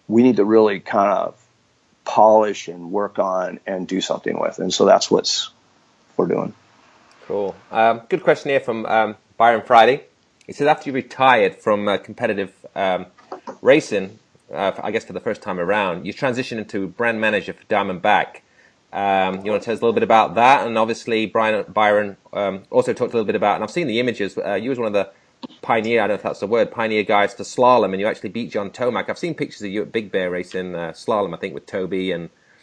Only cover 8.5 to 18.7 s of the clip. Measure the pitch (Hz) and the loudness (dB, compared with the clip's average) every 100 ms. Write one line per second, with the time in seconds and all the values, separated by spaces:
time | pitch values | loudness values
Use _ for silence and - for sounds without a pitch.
8.5 | 135 127 113 110 110 107 107 _ - 117 | -2 -2 -6 0 0 0 -4 _ 2 4
9.5 | 113 - 117 113 143 - _ _ _ - | 4 6 6 6 4 -6 _ _ _ -20
10.5 | - 147 156 147 131 - - 131 120 95 | -2 0 0 -2 -8 -8 2 4 6 4
11.5 | - 113 104 104 95 - 104 117 101 95 | 2 0 0 0 -2 -4 -6 -4 -2 -6
12.5 | _ - - 95 90 90 _ _ - - | _ -12 -4 -2 -2 -6 _ _ -18 -16
13.5 | 98 123 147 - 101 95 110 _ _ _ | 0 4 4 2 -4 -4 -12 _ _ _
14.5 | 73 95 - 104 107 - 92 117 104 104 | -4 -4 -4 -6 -6 -6 -8 -6 -6 -6
15.5 | 92 87 107 98 87 87 - 135 123 127 | -4 -2 0 0 -4 -8 -4 -4 -4 -6
16.5 | 113 104 104 95 - 117 110 107 101 90 | -8 -8 -6 -6 -2 -2 0 0 0 -4
17.5 | - - 104 101 90 104 95 - - _ | -12 -2 -2 -2 -2 2 2 0 -10 _
18.5 | _ _ | _ _